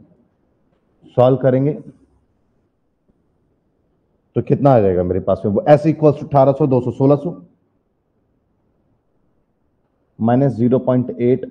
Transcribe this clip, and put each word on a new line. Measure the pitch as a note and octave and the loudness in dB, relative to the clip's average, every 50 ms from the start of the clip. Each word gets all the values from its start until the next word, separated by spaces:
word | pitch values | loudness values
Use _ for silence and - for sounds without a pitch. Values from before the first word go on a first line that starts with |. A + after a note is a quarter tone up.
| - _ _ _ _ _ _ _ _ _ _ _ _ _ _ _ _ _ _ _ _ - _ - | -20 _ _ _ _ _ _ _ _ _ _ _ _ _ _ _ _ _ _ _ _ -6 _ 0
Solve | B2 B2+ C3+ B2+ | 2 2 2 0
करेंगे | - C3+ B2+ C3 C3+ C#3+ D3+ - - - - _ _ _ _ _ _ _ _ _ _ _ _ _ _ _ _ _ _ _ _ _ _ _ _ _ _ _ _ _ _ _ _ _ _ _ _ _ _ _ _ _ _ _ _ _ _ _ _ | 0 0 0 0 -2 -4 -6 -8 -12 -20 -20 _ _ _ _ _ _ _ _ _ _ _ _ _ _ _ _ _ _ _ _ _ _ _ _ _ _ _ _ _ _ _ _ _ _ _ _ _ _ _ _ _ _ _ _ _ _ _ _
तो | - | -6
कितना | A#2+ - - G2 A#2+ C#3+ | -4 -2 -2 0 2 4
आ | C3+ A#2+ | 4 4
जाएगा | G#2 G2 F#2 F2 F2+ | 4 2 0 0 0
मेरे | F2+ F2+ F#2+ | -2 -2 -4
पास | F#2 - F#2+ - - | -2 -2 -4 -2 -2
में? | A2 | -2
वो | G2 G#2 - D3+ | -2 0 2 2
S | D3 C#3+ - D#3+ | 2 2 2 0
equals | D3+ D3 D#3 D3+ C#3 - | -2 0 0 0 0 0
to | - | -4
अठारह | - - C#3 C3+ C3+ | -2 0 2 2 2
सौ, | C3+ C#3 D#3+ C#3+ | 2 0 0 0
दो | B2+ B2 | 0 0
सौ, | A#2+ B2 | -2 -2
सोलह | A2+ - C3+ C#3 D3 | -4 0 0 2 2
सौ | C#3+ D3 F3+ - - - - _ _ _ _ _ _ _ _ _ _ _ _ _ _ _ _ _ _ _ _ _ _ _ _ _ _ _ _ _ _ _ _ _ _ _ _ _ _ _ _ _ _ _ _ _ _ _ _ _ _ _ _ _ - | 0 -2 -6 -12 -12 -16 -20 _ _ _ _ _ _ _ _ _ _ _ _ _ _ _ _ _ _ _ _ _ _ _ _ _ _ _ _ _ _ _ _ _ _ _ _ _ _ _ _ _ _ _ _ _ _ _ _ _ _ _ _ _ -4
Minus | G#2+ A2+ A#2+ B2+ C#3 C#3 A2+ | -2 0 2 2 0 0 0
zero | G#2 A#2 B2 A#2 A#2 | -2 0 0 0 0
point | - - B2+ B2+ A#2+ B2 | 0 0 -2 -2 -2 -4
eight | - - A#2+ A#2+ B2+ B2+ - - | -6 -4 -2 -2 -2 -2 -4 -8